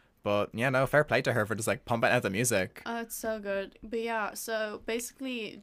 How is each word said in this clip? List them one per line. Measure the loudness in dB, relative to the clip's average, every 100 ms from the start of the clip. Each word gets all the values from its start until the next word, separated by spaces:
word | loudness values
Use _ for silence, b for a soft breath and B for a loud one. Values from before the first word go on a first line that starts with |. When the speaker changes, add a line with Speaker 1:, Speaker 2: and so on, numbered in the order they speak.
| b b
Speaker 1:
But | 0 0 0
yeah, | 0 2
no, | 2 4
fair | 4
play | 4 2
to | 2
her | 2 2
for | 0
just, | 0
like, | -2
pumping | 0 2 4
out | 4
the | 4
music. | 2 2 2 0 -4 -8
Speaker 2:
Oh, | -6
it's | -8 -6
so | -6 -4
good. | -4 -4 -6 -12
But | -8 -4
yeah, | -2 -2 -4 -6
so | -4 -2 -4 -6 -4
basically | -4 -4 -8 -6 -6 -8 -10